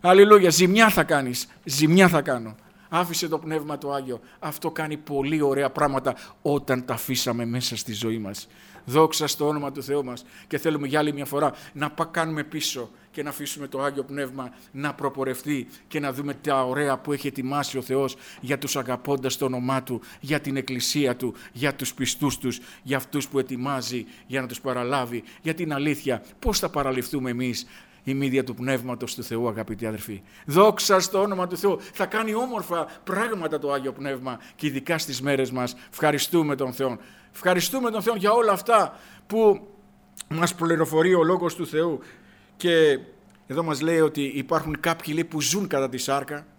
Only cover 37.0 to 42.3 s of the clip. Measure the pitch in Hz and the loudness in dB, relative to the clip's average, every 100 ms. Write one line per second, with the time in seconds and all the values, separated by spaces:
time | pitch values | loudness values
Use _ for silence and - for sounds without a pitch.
37 | - - - - 180 180 170 269 247 214 | -12 -20 -20 -4 0 2 0 -2 -2 0
38 | 185 220 202 233 226 190 - 226 180 - | -2 0 4 4 4 2 4 4 4 -4
39 | - - _ 220 214 196 - - - _ | -20 -20 _ 4 6 6 0 -20 -20 _
40 | _ - - 156 170 - 165 165 160 156 | _ -20 -8 0 0 0 0 2 2 4
41 | 170 180 160 180 175 - 165 156 170 143 | 6 6 4 2 0 -4 -4 0 0 -2
42 | - - - | -8 -20 -20